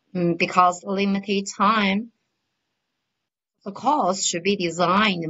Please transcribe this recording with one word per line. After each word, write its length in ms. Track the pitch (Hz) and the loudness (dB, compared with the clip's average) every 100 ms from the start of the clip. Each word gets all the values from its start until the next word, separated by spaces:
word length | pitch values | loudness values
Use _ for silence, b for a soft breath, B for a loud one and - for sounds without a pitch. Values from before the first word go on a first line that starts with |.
| _ | _
Mm, 220 | 180 175 170 | -2 -2 0
because 460 | 185 185 180 180 | 0 4 4 2
limited 600 | 202 196 202 196 196 202 196 - | -4 -2 0 -2 -2 -4 -4 0
time, 540 | 202 214 196 196 233 _ _ _ _ _ _ _ _ _ _ _ _ _ _ _ | 2 2 0 -2 -4 _ _ _ _ _ _ _ _ _ _ _ _ _ _ _
the 80 | 208 | -16
course 520 | 196 233 294 185 190 | -4 0 2 0 0
should 180 | - 175 | -4 -2
be 140 | 180 202 | -2 0
designed 680 | 170 165 170 196 214 175 160 | -2 0 2 4 2 0 -2